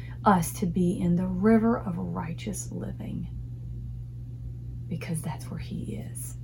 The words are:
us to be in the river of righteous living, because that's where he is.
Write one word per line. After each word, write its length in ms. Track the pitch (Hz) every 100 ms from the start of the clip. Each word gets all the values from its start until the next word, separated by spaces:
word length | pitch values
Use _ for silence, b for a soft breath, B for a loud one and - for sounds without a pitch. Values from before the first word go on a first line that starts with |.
| B B
us 280 | 214 180 170
to 120 | - 180
be 340 | 185 175 190
in 160 | 175 175
the 100 | 185
river 520 | 180 214 226 226 240
of 200 | 208 170
righteous 720 | 175 180 165 170 - - -
living, 580 | - - - - - 170 - - - - - - - - - - - - - - - -
because 320 | 165 - 165
that's 280 | 160 - -
where 100 | -
he 360 | - - - -
is. 400 | - - - -